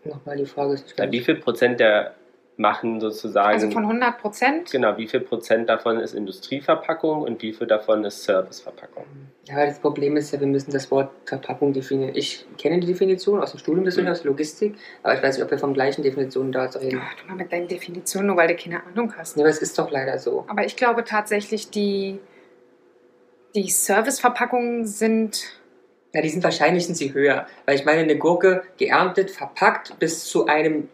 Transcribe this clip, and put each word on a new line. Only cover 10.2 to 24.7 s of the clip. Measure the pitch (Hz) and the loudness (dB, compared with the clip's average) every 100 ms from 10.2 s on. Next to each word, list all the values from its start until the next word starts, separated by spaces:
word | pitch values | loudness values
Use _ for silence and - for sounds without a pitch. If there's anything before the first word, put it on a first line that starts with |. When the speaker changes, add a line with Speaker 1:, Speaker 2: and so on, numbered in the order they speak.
| 147 | -2
Speaker 1:
ja, | 143 | -2
wir | 139 | 0
müssen | 139 135 | 0 0
das | 139 - | -6 0
Wort | 135 139 - | 0 0 -6
Verpackung | - 131 - 127 143 | -10 -10 -8 0 0
definieren. | 135 131 135 131 | 0 -2 -2 -2
Ich | - 143 - - - | -4 -6 -8 -16 -4
kenne | 147 175 | 0 2
die | 175 | 2
Definition | 180 190 185 - 202 | 2 2 2 2 0
aus | 143 | 0
dem | - | -4
Studium, | - 165 185 | -2 0 2
deswegen | 175 180 | 0 0
Speaker 2:
Hm. | |
Speaker 1:
aus | 170 | -2
Logistik, | 143 139 151 - 208 - - - | -2 -2 -4 -2 -4 -4 -20 -6
aber | - | 0
ich | 120 | 2
weiß | 135 135 | 2 0
nicht, | |
ob | 113 | -2
wir | 139 | -2
vom | 143 | 0
gleichen | 135 135 139 | 2 0 2
Definitionen | 139 131 135 131 135 | -2 0 -4 -2 -2
da | 131 | -2
reden. | 127 - 131 127 | -4 -4 -4 -6
Speaker 3:
Ach, | 135 | -8
du | - - | -14 -16
mal | 185 | -12
mit | 175 | -6
deinen | 175 175 | -6 -6
Definitionen, | 180 - 175 - 190 202 | -8 -10 -10 -6 -2 0
nur | 175 | 4
weil | 170 | 2
du | 170 | 2
keine | 175 170 | -4 -10
Ahnung | - 220 233 - | -8 -4 -4 -6
hast. | 160 151 | -6 4
Speaker 1:
Nee, | |
aber | 151 | 4
es | 151 | 4
ist | - - | -2 -2
doch | 151 | -2
leider | 139 135 131 | -2 -2 -2
so. | - - - | -2 -4 -2
Speaker 3:
Aber | 208 202 | -2 -2
ich | - | 2
glaube | 247 226 | 2 2
tatsächlich, | 226 214 208 208 208 214 - | 0 -2 0 -2 -2 -8 -4
die, | 214 202 196 196 196 - - - _ _ _ _ _ _ _ _ _ _ | -2 0 0 -4 -8 -16 -20 -20 _ _ _ _ _ _ _ _ _ _
die | 208 180 | -4 -2
Serviceverpackungen | - - 202 247 269 247 240 240 247 240 | -2 2 2 2 2 2 2 -2 0 -2